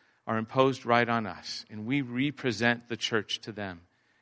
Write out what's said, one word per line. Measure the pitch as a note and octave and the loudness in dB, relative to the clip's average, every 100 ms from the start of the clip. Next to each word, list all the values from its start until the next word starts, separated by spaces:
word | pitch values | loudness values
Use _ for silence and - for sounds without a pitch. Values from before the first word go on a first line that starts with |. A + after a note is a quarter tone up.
| _ _ - | _ _ -4
are | A2+ | -2
imposed | A2+ C3 C3+ C3 A2+ | -2 4 4 2 2
right | A#2+ A#2 | 4 4
on | A#2 G#2 | 2 -2
us, | E2+ - - - | -8 -10 -10 -10
and | G#2+ G#2+ | -10 -2
we | C#3+ | -2
represent | B2+ A#2+ C#3+ C#3 C3 G#2 A#2 A#2+ - | -2 -2 -2 0 -2 2 4 2 -2
the | A2+ | -6
church | - A2+ G2 - | 0 0 -2 -6
to | - | -8
them. | G#2 G2 F2 F2 _ _ _ | -8 -8 -8 -14 _ _ _